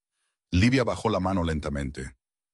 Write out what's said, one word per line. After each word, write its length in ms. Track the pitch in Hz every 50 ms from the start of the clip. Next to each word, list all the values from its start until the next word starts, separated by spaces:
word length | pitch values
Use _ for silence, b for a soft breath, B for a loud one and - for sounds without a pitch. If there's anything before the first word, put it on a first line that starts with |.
| _ _ _ _ _ _ _ _ _ _
Livia 320 | - 90 101 123 127 135 120
bajó 260 | 110 92 87 - 110
la 100 | 104 95
mano 240 | 90 95 95 90 82
lentamente. 720 | 82 80 78 73 78 71 71 71 67 67 - 65 69 - _ _ _ _ _ _ _